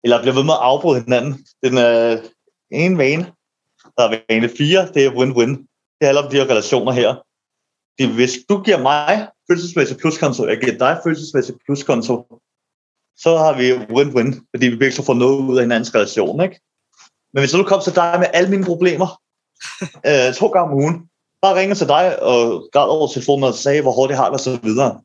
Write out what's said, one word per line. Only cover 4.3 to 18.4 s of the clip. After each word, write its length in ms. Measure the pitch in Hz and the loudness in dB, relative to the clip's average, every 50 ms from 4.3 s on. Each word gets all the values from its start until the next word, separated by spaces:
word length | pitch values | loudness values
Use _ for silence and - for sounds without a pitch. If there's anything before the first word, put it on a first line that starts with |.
| 113 113 117 117 | 0 0 0 -2
fire, 320 | - - 147 147 175 190 185 156 - | -2 -2 -2 2 2 0 0 0 0
det 120 | 147 139 | 2 2
er 60 | 135 | 2
win-win. 400 | 135 - 127 135 131 117 113 123 135 131 - _ _ _ _ _ _ _ | 2 0 -2 0 2 0 0 0 0 -8 -10 _ _ _ _ _ _ _
Det 80 | 151 143 | 0 2
handler 160 | 135 147 143 | 2 2 0
om 60 | 131 | 0
de 40 | 131 139 | 0 0
her 80 | 135 139 | 2 2
relationer 420 | 123 107 104 - 143 123 104 127 | 0 -2 0 0 -2 -2 0 0
her. 200 | 127 127 120 104 127 - _ _ _ _ _ _ _ _ _ _ _ _ _ _ _ - | -2 0 0 0 -2 -4 _ _ _ _ _ _ _ _ _ _ _ _ _ _ _ -4
Det, 160 | 135 117 110 | -2 -2 2
hvis 180 | 113 127 127 - - - _ | 0 0 0 0 -8 -4 _
du 120 | 202 196 190 | -2 -2 2
giver 180 | 226 196 151 | 0 0 2
mig 460 | 127 135 147 147 147 151 190 214 214 - _ _ _ - | 2 0 0 0 0 0 -2 -2 -2 -10 _ _ _ -2
følelsesmæssig 500 | 175 170 170 175 - 170 139 - 131 - | -2 -2 -2 -6 -2 -2 -2 -2 -4 -4
pluskonto, 500 | - 160 156 - - 143 123 127 120 - | -4 -4 -2 -2 -2 -4 -2 -2 -2 -2
jeg 120 | 107 117 | -2 -2
giver 160 | - 127 110 - | -2 -4 -2 0
dig 220 | 127 135 165 165 - | 0 0 0 0 -2
følelsesmæssig 520 | 170 156 147 151 - - 139 127 - 127 - _ | -4 -4 -4 -6 -4 -2 -2 -2 -2 -8 -16 _
pluskonto, 500 | - 143 139 - - 139 117 113 - 123 120 - _ - _ _ _ _ _ _ _ _ _ _ _ _ _ _ _ _ _ | -6 -6 -6 -2 -2 -2 -2 0 -2 -4 -6 -6 _ -20 _ _ _ _ _ _ _ _ _ _ _ _ _ _ _ _ _
så 200 | - 165 165 160 | 0 2 2 4
har 160 | 156 156 143 131 | 4 2 2 2
vi 80 | 123 127 127 | 2 2 2
win-win, 580 | 123 110 107 113 131 143 147 123 131 131 135 127 - _ _ - | 0 -2 -2 0 0 0 2 2 0 0 0 -2 -6 _ _ -4
fordi 120 | 120 127 123 | 0 0 0
vi 80 | 117 | 2
begge 200 | 113 135 135 131 | 2 0 0 0
to 80 | - - | -2 -2
får 100 | - 127 | 0 0
noget 240 | 120 120 131 139 135 135 131 | 2 4 2 2 2 0 0
ud 80 | 127 127 | 0 0
af 60 | 120 | 2
hinandens 320 | 117 120 113 117 117 - | 2 0 -2 -2 -2 0
relation, 460 | 117 101 101 - 110 101 - 95 143 | 0 0 0 0 -2 -2 -2 0 -2
ikke? 180 | 180 190 185 _ _ _ _ _ _ _ _ _ - _ _ _ _ _ - | -2 -4 -4 _ _ _ _ _ _ _ _ _ -20 _ _ _ _ _ -4
Men 80 | 139 | -2
hvis 100 | 139 135 | -2 0
du 120 | 147 175 202 | 2 0 2
kommer 200 | 190 190 185 - | 2 0 0 0
til 120 | 185 - | 0 0
dig 200 | 180 170 170 170 185 | 0 0 2 2 0
med 80 | 180 - - | 0 0 2
alle 160 | 170 | 0